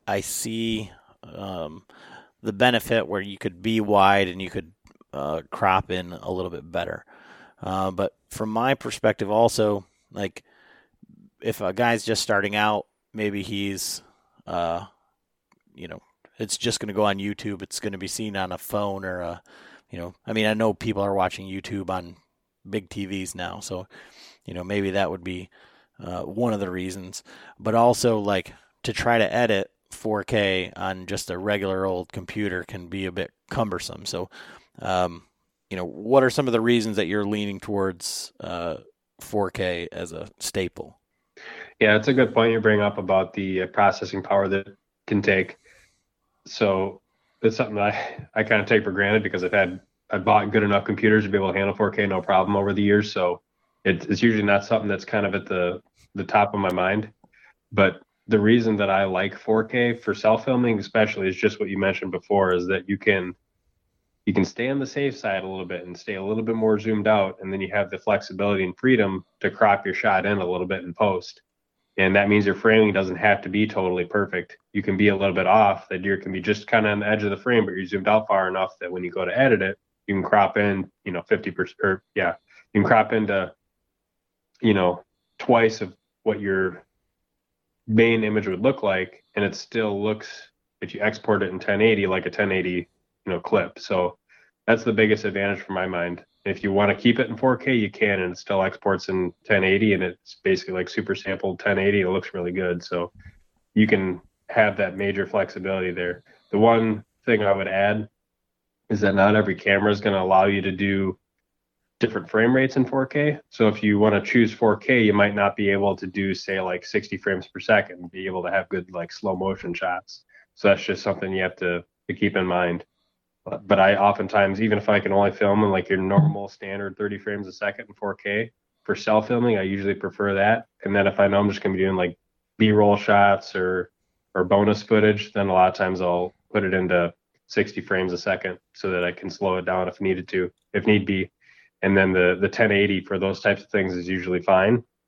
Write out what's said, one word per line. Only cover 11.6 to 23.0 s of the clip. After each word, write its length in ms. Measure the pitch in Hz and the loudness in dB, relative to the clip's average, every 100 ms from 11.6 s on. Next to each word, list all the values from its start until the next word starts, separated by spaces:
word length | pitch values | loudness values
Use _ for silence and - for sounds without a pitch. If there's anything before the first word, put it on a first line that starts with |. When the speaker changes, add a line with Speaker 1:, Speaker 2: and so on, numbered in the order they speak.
Speaker 1:
a 120 | 98 | -4
guy's 320 | 98 120 117 | 0 0 0
just 180 | - 107 | -2 -4
starting 340 | - 104 101 104 | 0 0 0 0
out, 300 | 104 104 - _ _ | 0 0 -6 _ _
maybe 300 | 110 104 101 | -6 -4 -4
he's, 600 | 92 101 101 95 - - _ _ _ _ - | -6 -6 -4 -6 -8 -10 _ _ _ _ -10
uh, 360 | 87 85 85 101 _ _ _ _ _ _ _ _ | -4 -4 -4 -10 _ _ _ _ _ _ _ _
you 120 | - 82 | -20 -18
know, 160 | 78 _ _ _ - | -18 _ _ _ -12
it's 220 | 107 - | -8 -4
just 220 | 120 - | -4 -4
gonna 120 | 107 | -6
go 120 | 101 | 0
on 140 | 104 98 | 0 0
YouTube. 440 | 101 101 107 98 | -4 -8 -8 -10
It's 160 | 98 - | -10 -10
gonna 180 | 104 95 | -10 -8
be 120 | 95 | -10
seen 280 | - 110 98 | -8 -6 -6
on 140 | 92 | -6
a 80 | 87 | -8
phone 460 | - 104 101 98 | -6 -4 -4 -6
or 160 | 95 90 | -8 -8
a, 200 | 85 87 _ - - - _ | -8 -10 _ -20 -20 -20 _
you 100 | 87 | -14
know, 160 | 85 - - | -14 -14 -8
I 60 | |
mean, 140 | 110 107 | -2 0
I 80 | |
know 200 | 107 110 | 2 0
people 280 | 101 117 98 | -2 -4 -2
are 120 | 101 | -2
watching 320 | 98 90 - 95 | 0 -2 -2 -12
YouTube 440 | 95 - 101 90 | -12 -10 -10 -6
on 260 | 92 87 87 _ _ _ _ 98 | -8 -8 -20 _ _ _ _ -8
big 220 | 104 92 | -8 -8
T 160 | 101 | -10